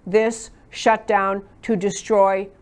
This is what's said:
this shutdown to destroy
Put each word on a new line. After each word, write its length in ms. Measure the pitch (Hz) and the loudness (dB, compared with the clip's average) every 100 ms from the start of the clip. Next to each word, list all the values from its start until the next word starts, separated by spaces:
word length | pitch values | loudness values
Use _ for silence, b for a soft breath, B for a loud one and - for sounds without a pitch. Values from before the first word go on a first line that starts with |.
| - | -2
this 440 | 208 220 226 - b b | 0 0 -4 -12 b b
shutdown 760 | - 240 220 - 202 196 196 - - | -2 0 0 2 0 0 -4 -8 -10
to 120 | - 208 | -4 -2
destroy 720 | 196 - - 208 196 190 196 - | -2 -4 0 2 4 2 -4 -14